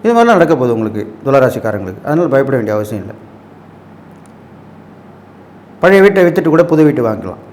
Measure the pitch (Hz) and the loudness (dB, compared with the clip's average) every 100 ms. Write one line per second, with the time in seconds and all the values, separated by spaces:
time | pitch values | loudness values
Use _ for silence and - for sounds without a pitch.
0 | 220 233 233 202 165 151 127 113 107 107 | 0 2 2 2 2 2 0 -2 -4 -6
1 | 101 - 135 135 127 117 110 104 95 95 | -12 -8 0 2 2 -2 -6 -6 -10 -10
2 | - 156 165 135 135 131 107 107 104 107 | -4 -2 0 0 0 -2 -2 -4 -6 -10
3 | 92 - - - - - - - - - | -12 -18 -20 -20 -20 -20 -20 -20 -20 -20
4 | - - - - - - - - - - | -20 -20 -20 -20 -20 -20 -20 -20 -20 -20
5 | - - - - - - - - 175 196 | -20 -20 -20 -20 -20 -20 -20 -2 2 4
6 | 196 196 175 180 160 156 170 156 151 135 | 4 4 2 2 0 2 2 2 2 2
7 | 117 98 95 85 - | -4 -4 -10 -14 -20